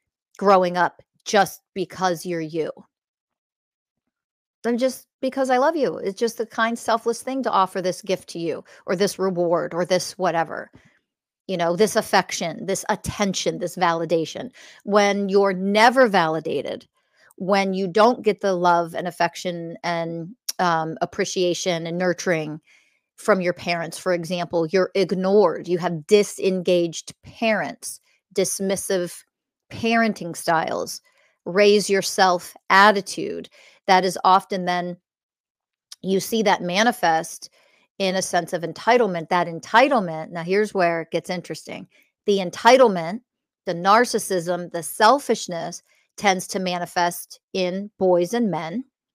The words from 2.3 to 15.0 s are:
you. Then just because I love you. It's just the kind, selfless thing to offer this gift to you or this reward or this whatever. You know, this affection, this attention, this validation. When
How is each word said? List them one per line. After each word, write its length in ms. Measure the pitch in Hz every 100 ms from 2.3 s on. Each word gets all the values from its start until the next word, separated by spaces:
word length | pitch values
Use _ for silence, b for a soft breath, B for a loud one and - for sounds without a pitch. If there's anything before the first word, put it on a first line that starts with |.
| 170
you. 300 | 160 160 151 - - _ _ _ _ _ _ _ _ _ _ _ _ _ _ _ _ _
Then 140 | 226 240
just 280 | 262 247 _ _
because 280 | 262 254 262
I 80 | 254
love 180 | 285 330
you. 220 | 226 -
It's 220 | 196 190
just 180 | 233 -
the 80 | 220
kind, 320 | - 226 233
selfless 440 | - 226 233 226
thing 220 | - 269
to 80 | 240
offer 300 | 196 190 196
this 200 | 180 175
gift 280 | 190 180 -
to 100 | 170
you 240 | 165 139 - B -
or 100 | 180
this 240 | 202 -
reward 540 | 190 175 175 170 170
or 120 | 165 175
this 320 | 180 - -
whatever. 540 | 180 165 160 - - _ b b _ _ _ _ -
You 80 | 185
know, 180 | 170 175
this 200 | 214 220
affection, 720 | - 202 180 - 175 - 165
this 180 | 190 -
attention, 680 | 214 - - 202 175 - 160
this 180 | 175 175
validation. 760 | 175 165 165 165 156 - 233 - B B
When 460 | - 202